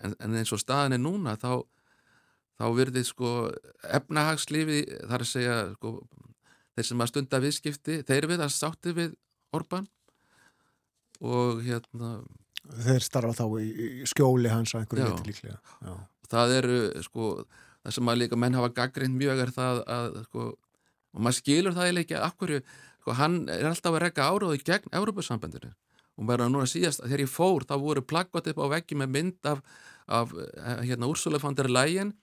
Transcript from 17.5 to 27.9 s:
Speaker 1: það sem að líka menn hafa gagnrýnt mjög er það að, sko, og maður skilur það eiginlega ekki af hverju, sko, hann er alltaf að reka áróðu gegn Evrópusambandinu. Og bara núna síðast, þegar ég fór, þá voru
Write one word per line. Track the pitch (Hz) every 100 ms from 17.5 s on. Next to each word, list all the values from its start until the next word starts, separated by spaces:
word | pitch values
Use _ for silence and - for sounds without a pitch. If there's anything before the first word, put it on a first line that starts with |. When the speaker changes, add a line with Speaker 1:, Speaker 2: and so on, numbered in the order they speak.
| - - _
Speaker 1:
það | - 113
sem | 120
að | 120
líka | 120 117
menn | 123 127
hafa | 120 123
gagnrýnt | 123 131 131 127
mjög | 143 131 127
er | 127
það | 127 123 - 120
að, | 120 104 110
sko, | 120 117 - _ _ _ _ _
og | - 113
maður | 127
skilur | - 147 190 175
það | 180
eiginlega | 175 165
ekki | 156
af | 139 -
hverju, | 180 147 - - - _
sko, | - 120
hann | 151 175 -
er | 85 147
alltaf | 170 175 160
að | 170
reka | 156 139
áróðu | 196 190 147 -
gegn | 190 - 170
Evrópusambandinu. | 208 196 - 113 80 71 62 - _ _ _ -
Og | 107
bara | 120 120
núna | 139 131
síðast, | 170 175 143
þegar | 123 139 135
ég |
fór, | - 180 170 127
þá | 143
voru | 143